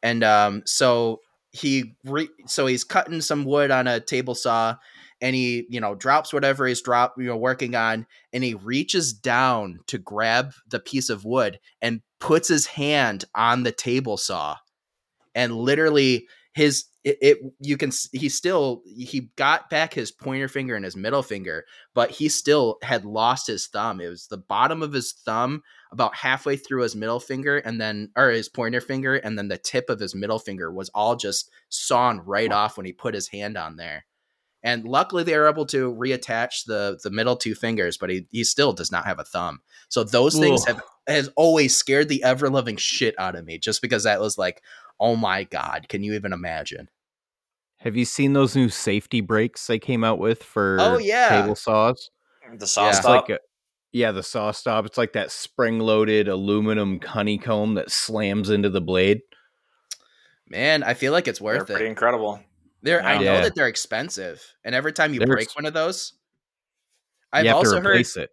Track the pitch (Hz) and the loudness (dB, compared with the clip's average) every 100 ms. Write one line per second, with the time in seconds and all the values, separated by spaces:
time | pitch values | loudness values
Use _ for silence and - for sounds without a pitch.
0 | 113 117 110 107 104 101 - - 131 120 | 0 2 4 6 4 0 -4 2 2 4
1 | 117 113 _ _ _ 131 147 135 120 117 | 0 -4 _ _ _ -6 -2 0 -2 -12
2 | 131 143 156 _ - - 135 123 - - | -6 -4 -4 _ -10 -2 0 0 0 -2
3 | - 165 151 147 139 143 143 131 127 117 | -2 -4 -2 -2 0 2 4 2 2 -2
4 | 110 127 127 120 127 113 113 117 _ - | -2 -4 -4 -4 0 2 2 -2 _ -20
5 | - _ 127 131 123 120 120 120 110 101 | -20 _ -2 0 0 -2 -6 -6 -4 -4
6 | 127 143 156 147 135 139 131 123 127 120 | 2 2 2 0 0 2 0 -2 0 2
7 | 123 127 127 117 123 127 127 120 113 113 | 2 0 -6 -2 -2 -2 -2 0 0 -2
8 | 110 _ _ 123 127 107 98 131 - 190 | -6 _ _ -4 -4 -4 -4 -2 0 0
9 | 151 107 127 120 131 120 101 85 - 113 | -2 -4 0 2 2 0 -4 -10 -10 -10
10 | 92 104 113 117 135 - _ 120 - 135 | -8 -2 2 2 0 -8 _ -8 -4 -4
11 | 123 110 104 127 110 95 _ _ 117 113 | -2 -6 -2 0 0 -4 _ _ -4 -4
12 | _ _ - 156 165 156 - - 143 151 | _ _ 2 2 4 0 0 -4 -2 2
13 | 123 101 - - 113 120 123 110 - 123 | 0 -2 -8 0 2 2 0 -4 -2 -2
14 | 131 101 - 92 76 76 _ _ _ _ | -2 -6 -4 -6 -6 -8 _ _ _ _
15 | _ _ _ 113 123 117 123 143 160 151 | _ _ _ -4 -2 -2 0 4 4 4
16 | 135 123 - _ _ - 147 139 - _ | 4 2 -2 _ _ 2 2 2 -6 _
17 | 139 139 139 147 135 _ 139 143 143 127 | -4 4 6 6 2 _ -4 -2 -2 -4
18 | - 131 143 - 175 185 139 120 92 104 | -8 -6 -4 -2 0 0 0 -4 -10 -16
19 | 127 143 120 - 139 160 - 156 160 - | -8 -8 -8 -2 0 0 0 -2 -2 -4
20 | 113 - - 131 135 139 131 110 92 95 | -8 -10 -8 -6 -6 -6 -6 -6 -8 -8
21 | 104 139 127 101 92 80 - - - - | -2 -2 -2 -8 -8 -10 -12 -20 -8 0
22 | 120 - 151 - - 147 123 107 117 120 | 0 0 -2 -2 2 4 4 -2 -4 -4
23 | 101 107 113 127 - 104 - 107 110 95 | -4 0 0 0 -4 -8 -6 -6 -6 -6
24 | 87 87 - 104 92 101 131 160 156 143 | -10 -14 -16 -16 -6 0 2 0 -4 -4
25 | 117 - - 110 123 151 _ _ _ 113 | -6 -10 -6 -2 -2 -4 _ _ _ -2
26 | 113 - 139 135 147 139 - 131 120 113 | -2 0 -2 -2 -2 -6 -4 -2 -2 -2
27 | 110 120 - 131 139 147 117 113 110 104 | -4 -4 -6 -6 -2 -2 -2 -6 -4 -6
28 | 104 120 131 113 107 - 113 123 - 135 | -6 2 2 2 -2 -4 -2 -2 -4 -4
29 | 135 135 107 110 101 92 - 135 123 113 | -2 -2 -2 -8 -6 -6 -4 -4 -2 -6
30 | 101 95 104 110 - 98 82 90 98 - | -6 -6 -4 -4 -6 -10 -8 -8 -8 -2
31 | 107 120 104 98 - _ _ - - 127 | 0 0 -2 -4 -8 _ _ -8 0 2
32 | 123 107 87 98 113 104 107 - 92 90 | 2 0 -4 -2 0 0 0 -4 -14 -8
33 | 123 107 92 101 104 104 80 78 82 76 | -8 -6 -8 -8 -8 -8 -10 -12 -12 -14
34 | _ _ _ _ _ _ 117 120 113 135 | _ _ _ _ _ _ -4 -4 0 0
35 | 170 185 170 151 151 151 143 139 131 113 | 2 0 0 4 4 2 -2 -2 -2 -2
36 | 127 127 - 113 120 - - 107 101 95 | -2 -4 -2 -4 -4 -6 -6 -4 -4 -4
37 | 104 104 113 123 117 107 117 110 90 82 | -6 -2 0 0 -2 -4 -4 -2 -2 -2
38 | 90 92 90 113 113 - 143 98 85 87 | -4 -6 -6 -4 -2 2 2 0 -4 -4
39 | 85 90 76 90 87 69 _ - _ - | -4 -8 -8 -6 -6 -10 _ -20 _ -4
40 | 107 120 131 151 151 131 117 - - _ | 0 4 4 4 4 4 0 -4 -8 _
41 | - 147 139 - 165 160 139 - - 135 | -2 -2 0 4 4 6 4 2 2 2
42 | 147 135 123 131 139 135 120 104 - - | 2 2 4 4 2 0 -2 -4 -4 0
43 | 120 104 92 87 82 82 - 107 123 117 | -2 0 -6 -6 -10 -8 -4 -4 -2 0
44 | 110 101 107 98 92 - _ - - _ | 2 2 0 0 -4 -4 _ -20 -20 _
45 | 110 117 110 95 95 80 - 80 80 101 | 0 2 0 -2 -4 -6 -6 -8 -8 -8
46 | 104 107 98 90 87 80 71 - 80 _ | -4 -4 -4 -6 -6 -6 -8 -12 -16 _
47 | _ _ _ _ _ _ _ _ 120 110 | _ _ _ _ _ _ _ _ -6 -2
48 | 120 - 139 139 135 139 123 - - 104 | -2 0 2 4 4 4 2 0 -2 -2
49 | - 123 95 110 117 - - 113 - 123 | 0 -2 0 2 0 -2 -4 -4 -2 0
50 | 113 107 104 113 - - 101 95 208 - | 0 2 0 -2 -4 0 2 4 4 4
51 | 220 226 240 151 104 104 - 110 113 127 | 2 2 4 4 2 -2 2 4 4 2
52 | - _ _ _ 123 117 104 - 104 98 | -8 _ _ _ -20 -12 -4 2 4 6
53 | - - - 101 _ _ _ _ _ 123 | 6 6 4 -6 _ _ _ _ _ 0
54 | 117 95 92 120 107 104 - 110 107 - | 0 0 -6 -4 -2 -2 -2 0 -2 -2
55 | 117 110 98 - - - 117 113 110 110 | -2 -2 -6 -8 -14 -2 0 2 2 4
56 | 107 107 101 95 98 104 107 107 101 95 | 4 4 2 0 2 2 2 0 0 -2
57 | - 110 104 104 120 107 107 104 - - | -6 -4 -2 -2 -2 -2 0 -2 -2 -4
58 | - 110 104 101 98 104 101 95 85 92 | -4 -2 0 0 2 2 2 0 0 2
59 | 95 107 - _ _ _ _ _ _ - | 4 2 0 _ _ _ _ _ _ -20
60 | _ _ _ _ _ 87 135 156 135 123 | _ _ _ _ _ -2 0 2 0 -2
61 | 131 160 170 110 104 117 - 101 110 110 | 2 0 0 -4 -2 -2 -2 -2 -4 0
62 | 120 120 107 104 _ _ _ _ 135 170 | 2 2 -2 -6 _ _ _ _ 0 0
63 | - 104 98 95 92 - 131 113 - 110 | 2 2 4 4 2 2 -2 0 -6 -6
64 | 156 101 92 76 - _ 107 127 147 156 | -6 -8 -10 -12 -18 _ -4 -2 -2 0
65 | 156 135 117 131 110 - 151 160 160 190 | 0 2 4 2 0 -4 -4 -2 -2 -2
66 | - _ _ _ _ _ _ _ _ _ | -10 _ _ _ _ _ _ _ _ _
67 | _ _ _ 139 113 135 202 196 190 196 | _ _ _ 2 4 6 6 4 4 4
68 | 120 92 71 | 4 -4 -10